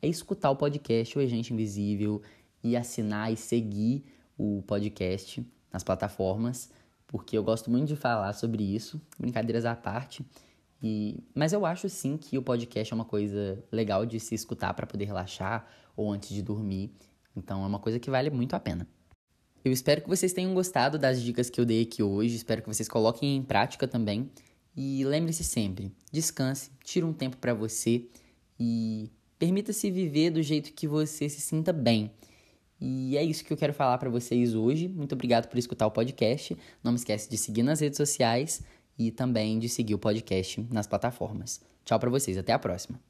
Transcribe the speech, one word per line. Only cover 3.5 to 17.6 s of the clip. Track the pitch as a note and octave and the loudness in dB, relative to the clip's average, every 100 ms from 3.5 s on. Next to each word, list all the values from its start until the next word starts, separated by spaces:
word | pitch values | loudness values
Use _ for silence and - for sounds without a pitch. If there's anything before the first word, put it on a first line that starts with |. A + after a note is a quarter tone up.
| A#2+ A2+ G2+ A2 C#3 - - _ _ | 0 0 0 2 2 -2 -20 _ _
o | G#2 G2+ F#2+ | -2 -2 0
podcast | G#2 G#2 G#2 F#2 F#2+ - - A#2+ _ _ | -2 -2 -2 -2 -2 -6 -10 -12 _ _
nas | F#2 | -10
plataformas, | F#2 F#2+ G#2 - F#2+ G2 A#2 B2+ - - _ _ _ | -2 0 -2 -2 -2 0 -2 -4 -10 -18 _ _ _
porque | G#2+ - A2 | -10 -2 0
eu | |
gosto | G#2 A2+ - | 2 0 2
muito | A#2+ D3 | 2 2
de | D3 | 0
falar | B2 A#2 G2 | 0 0 0
sobre | G#2+ A2+ A2+ | -2 -2 0
isso, | G2+ G2+ - D#3 - - | 0 -2 -4 -12 -14 -6
brincadeiras | A#2+ A2+ A2+ A#2 | -2 0 0 0
à | A#2 A#2 | 0 -2
parte. | - G#2 C3+ - C#3 - - _ _ _ | -4 -6 -8 -12 -14 -16 -20 _ _ _
E, | A2 G#2+ G#2 - - | -4 -2 -2 -6 -8
mas | - D#3 | 0 2
eu | G3+ | 2
acho, | F#3 F3+ G3 | 0 -2 -4
sim, | F#3+ C3+ D3+ | -4 -4 -4
que | D3+ C#3 | -2 -4
o | |
podcast | C3+ A#2+ A#2 - A2 | 0 -2 0 -4 -2
é | A2+ | -4
uma | |
coisa | A2+ G#2 G#2 G2+ G2+ F#2+ - | -2 -2 0 -2 -2 -4 -4
legal | A2 G#2+ G2+ | -2 2 2
de | A#2 A2 | 0 -4
se | - | -4
escutar | A2 - - F#2 | -6 -6 -4 -4
pra | F#2 - | -4 -6
poder | - | -4
relaxar | G2+ G2 F#2 - F#2+ A2+ - - _ - | -4 -4 -6 -6 -4 -4 -6 -20 _ -4
ou | G#2 | -2
antes | G2+ - | -2 -6
de | G2+ | -8
dormir. | G2 G#2 G#2+ F#2+ G2 - - _ _ - | -4 -4 -2 -4 -4 -10 -20 _ _ -14
Então, | F#2 G2 | -8 -4